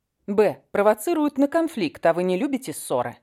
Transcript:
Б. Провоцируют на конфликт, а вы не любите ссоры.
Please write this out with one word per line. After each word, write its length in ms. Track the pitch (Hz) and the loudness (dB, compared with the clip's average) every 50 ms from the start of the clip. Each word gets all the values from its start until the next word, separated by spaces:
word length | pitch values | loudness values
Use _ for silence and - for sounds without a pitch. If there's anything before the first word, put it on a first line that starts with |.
| _ _ _ _ _ - | _ _ _ _ _ -2
Б. 340 | 202 196 214 180 135 - _ _ | 0 2 2 2 0 -4 _ _
Провоцируют 680 | - 202 196 214 220 - - 359 349 311 302 294 - - | -2 2 4 4 2 2 0 -2 -2 0 0 -2 0 0
на 100 | 285 285 | 0 2
конфликт, 560 | 285 330 330 311 - 233 180 143 - - - | 2 0 -2 -2 -2 -4 -4 -4 -4 0 0
а 60 | 170 | 2
вы 100 | 160 170 | 2 2
не 140 | 180 185 180 | 0 0 0
любите 360 | 180 247 302 269 240 - 180 | -2 -2 -4 -4 -6 -6 -10
ссоры. 440 | 147 - - - 151 123 120 123 117 - | -12 -12 -6 -4 -2 -2 -2 -4 -8 -14